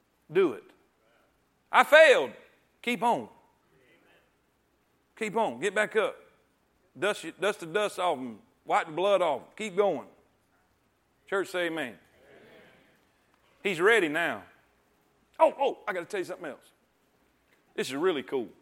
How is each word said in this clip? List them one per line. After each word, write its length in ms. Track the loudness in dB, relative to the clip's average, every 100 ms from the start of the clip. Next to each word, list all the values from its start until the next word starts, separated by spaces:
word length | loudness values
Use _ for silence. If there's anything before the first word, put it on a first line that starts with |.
| _ _ -4
do 220 | 0 0
it. 100 | -2 -14 _ _ _ _ _ _ _ _ _ _
"I 100 | 2
failed." 500 | 8 8 10 6 2 -6 -20 _ _ _
Keep 220 | -6 -2
on. 260 | -2 -2 -6 -16 _ _ _ _ _ _ _ _ _ _ _ _ _ _ _ _ _
Keep 220 | -8 -4 -2
on. 240 | -2 -2
Get 120 | -4
back 220 | -2 -2
up. 220 | 0 -2 -4 -18 _ _ _ _ _ _ -6
Dust, 260 | -4 -4 -10 -6
dust 200 | -4 -4
the 60 | -6
dust 340 | -4 -4 -2
off 180 | -2 -2
him. 240 | -6 -14 _ _
Wipe 220 | -4 -2 -2
the 60 |
blood 300 | -2 2 2
off 200 | 2 -2
him. 40 | -8 -12
Keep 200 | -4 0
going. 320 | 0 0 -8 -20 _ _ _ _ _ _ _ _ _ _ -6
Church, 200 | -4 -4
say 180 | -4 -4
amen. 300 | -4 -8 -12 _ _ -20 -20 -20 -20 -20 -20 _ _ _ _ _ _ _ _
He's 180 | -6 0
ready 280 | 2 4 2
now. 340 | -2 -4 -6 -12 _ _ _ _ _ _ _ _ 0
Oh, 160 | 0 2
oh, 180 | -2 -2 -8
I 60 |
gotta 140 | -8 -8
tell 120 | -8
you 60 |
something 220 | -8 -12 -14
else. 260 | -16 _ _ _ _ _ _ _ _ _ _ _
This 140 | -8 -6
is 60 |
really 300 | -2 -2 -2
cool. 240 | -4 -6 -6 -12